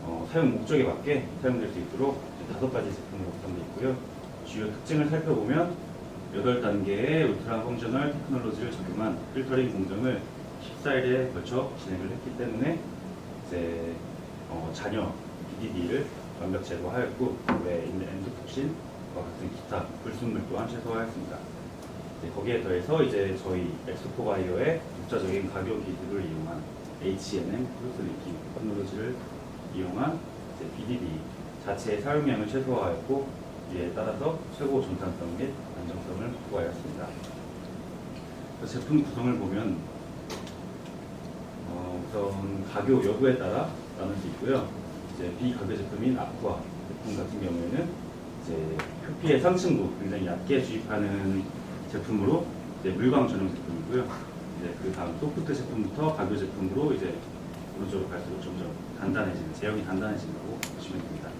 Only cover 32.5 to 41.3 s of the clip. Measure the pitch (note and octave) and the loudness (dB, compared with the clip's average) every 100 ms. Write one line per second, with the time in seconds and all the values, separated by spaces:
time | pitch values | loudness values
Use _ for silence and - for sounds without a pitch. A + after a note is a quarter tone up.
32.5 | C3 C3 A#2+ F#2 E2 - C#3 C3+ - - | 0 2 2 2 0 2 2 2 -6 -10
33.5 | - - F2+ F2+ - G#2+ G#2 D3+ D#3+ - | -10 -6 -4 -2 0 0 2 0 0 -4
34.5 | - C#3 C3+ F#2+ F2+ F#2 - E2+ F2 C3+ | -2 4 4 4 0 -2 -2 -4 -2 -2
35.5 | - - - - - - G2 A#2 B2 - | -2 -8 -6 -6 -6 -4 -4 -4 -4 -2
36.5 | G2+ E2 F2 - F2+ E2+ - - - - | 0 0 -2 -6 -4 -6 -6 -8 -8 -8
37.5 | - - - - - - - - - - | -8 -8 -8 -8 -8 -8 -8 -8 -10 -10
38.5 | - - B2+ - D3+ C#3+ B2 B2 A2 F#2+ | -6 -4 -4 6 6 6 2 2 2 2
39.5 | G2 G#2+ E2 - - - - - - - | 2 2 0 -4 -8 -10 -10 -8 -8 -8
40.5 | - - - - - - - - | -8 -10 -10 -10 -10 -8 -8 -8